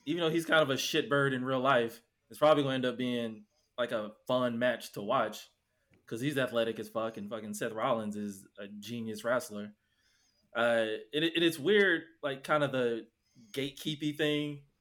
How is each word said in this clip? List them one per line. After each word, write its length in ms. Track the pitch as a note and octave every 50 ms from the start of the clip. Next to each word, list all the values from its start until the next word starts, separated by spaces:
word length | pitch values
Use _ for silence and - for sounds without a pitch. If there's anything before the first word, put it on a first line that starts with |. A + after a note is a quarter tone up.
| -
even 160 | C3+ D#3+ F3
though 80 | E3+ D#3+
he's 160 | D#3+ E3+ D#3+
kind 160 | - E3 D#3+
of 80 | D#3 C3+
a 60 | C3+
shitbird 580 | B2 - - - D#3 - A2+ C#3+ C#3 C#3 C#3 C3
in 100 | B2+ B2+
real 140 | C3 C3+ C3
life, 400 | B2+ C3+ C3+ B2 A#2 A2+ - - _ _ _ _ _ -
it's 100 | A2+ -
probably 240 | D3+ D3+ D#3 D3 C#3+
gonna 120 | C3+ C3
end 100 | C3 B2+
up 120 | B2+ A#2
being, 480 | A2+ B2+ B2 B2 A#2+ A#2 A2+ A2 G#2+ G#2 _ _ _ _ _ -
like, 140 | - - -
a 200 | B2 A2 G#2 G#2 - _ _
fun 320 | - B2+ B2+ B2+ B2 A#2 A#2
match 320 | B2 B2 A#2 - - - -
to 80 | -
watch, 480 | G2+ G#2 B2+ C3 A2+ A2 G#2+ - - - _ _ _ _ _ _ _ _ _ _ _
'cause 140 | - A#2+ A2
he's 160 | B2+ D3+ C#3+
athletic 400 | C3+ C3 A#2 A#2+ A#2 A2+ A2+ A2 A2
as 100 | G#2+ G#2+
fuck, 280 | - A2+ A2 A2+ A2+
and 120 | A2+ G2+ G#2
fucking 240 | A#2 A2 G#2+ G#2+ G#2
Seth 180 | - C3 A#2 G#2+
Rollins 420 | A2 A#2 C3+ A#2+ A2+ G#2+ G#2+ G#2
is 300 | G#2 G#2 G#2 F#2+ F#2+ - - _ -
a 80 | G#2
genius 560 | G2+ G#2 G#2 G2+ G#2+ A#2+ A#2+ A2+ A2+ G#2+ G#2 -
wrestler. 500 | A#2 B2+ A#2+ - - G#2 G2+ G#2 G#2 - _ _ _ _ _ _ _ _ _ _ _ _ _ _ _ -
Uh, 300 | A#2 A#2 A#2+ A#2 A#2 A2+ A2 A2 - - -
it, 120 | - D3+ D#3+
it, 200 | E3 E3 E3 E3+
it's 140 | E3 D#3+ D3+
weird, 440 | C3+ F3+ G#3+ G#3 G3+ F#3+ E3 D#3+ - - - -
like, 220 | - C#3+ C3+ C3+ -
kind 200 | - D#3 D3+ D3
of 80 | C3
the 360 | B2+ B2+ B2 A#2+ A#2 A2+ A2 - _ _ _ _ _ - A#2 G#2 -
gatekeepy 640 | C3+ C3+ C#3+ - - - D#3+ D#3 C#3+ D#3 D3+ D3
thing. 460 | C#3+ D#3 D3 D3 D3 D3 D3 D3 C#3 - _ _ _